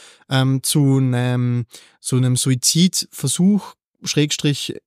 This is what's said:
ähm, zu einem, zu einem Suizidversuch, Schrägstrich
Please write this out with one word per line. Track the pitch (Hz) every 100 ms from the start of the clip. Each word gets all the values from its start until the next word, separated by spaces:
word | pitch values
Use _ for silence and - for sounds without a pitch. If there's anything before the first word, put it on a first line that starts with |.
| - - -
ähm, | 131 131 135
zu | - 156 139 135
einem, | 131 123 123 123 123 120 117 - - _
zu | - 127
einem | 127 123
Suizidversuch, | 135 123 - 160 180 - - - 135 - 185 208 - - _ _
Schrägstrich | - - 147 - 151 135 - -